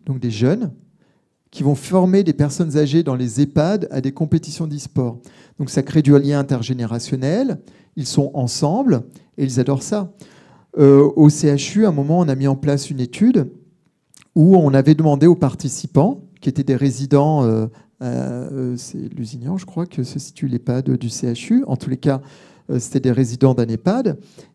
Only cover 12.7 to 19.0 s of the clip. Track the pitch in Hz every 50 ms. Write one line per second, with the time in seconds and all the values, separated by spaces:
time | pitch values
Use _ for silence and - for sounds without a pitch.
12.7 | 143 139 - - 143 127 123 120 - - 208 254 233 190 131 - - - _ _
13.7 | _ _ _ _ _ _ _ _ _ _ _ _ - - 151 185 190 180 156 139
14.7 | 135 135 135 151 156 147 160 151 143 139 156 175 170 175 151 131 - - - 123
15.7 | - - - - - 135 160 233 285 - - - _ _ - 143 - 151 127 139
16.7 | 131 117 139 139 113 120 139 131 143 139 143 156 156 143 123 113 110 110 110 113
17.7 | - - _ _ _ - 127 123 123 127 127 127 120 123 127 - 135 131 127 123
18.7 | 123 120 - - - -